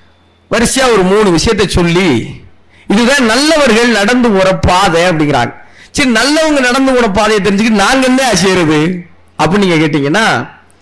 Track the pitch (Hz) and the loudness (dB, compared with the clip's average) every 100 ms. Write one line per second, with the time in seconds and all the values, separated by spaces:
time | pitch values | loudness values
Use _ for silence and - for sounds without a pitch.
0 | - _ _ _ - 226 233 262 254 214 | -20 _ _ _ -6 -4 -2 0 0 2
1 | 185 208 208 160 226 208 196 190 170 170 | 2 2 2 0 -2 -2 -2 0 0 0
2 | 185 117 - - - - _ - - 202 | 0 -2 -4 -14 -20 -20 _ -14 -2 0
3 | 240 285 233 233 302 320 269 220 240 214 | 2 2 0 0 2 2 2 2 2 0
4 | 202 254 240 196 190 185 190 180 196 165 | 0 0 2 2 0 0 0 2 2 0
5 | 180 156 147 135 117 - - - - - | 0 0 0 0 -2 -8 -20 -20 -12 -4
6 | 269 220 262 311 320 294 247 262 269 247 | 0 0 0 0 0 0 0 0 0 0
7 | 233 190 214 220 196 202 226 214 202 269 | 0 0 0 0 0 0 0 0 0 0
8 | 254 254 262 190 190 185 156 151 160 180 | 0 0 0 0 0 0 0 0 -2 -6
9 | - - _ - 247 202 190 160 160 147 | -12 -20 _ -4 -2 0 0 0 0 -2
10 | 139 190 214 127 131 - _ _ | -2 0 0 -2 -6 -16 _ _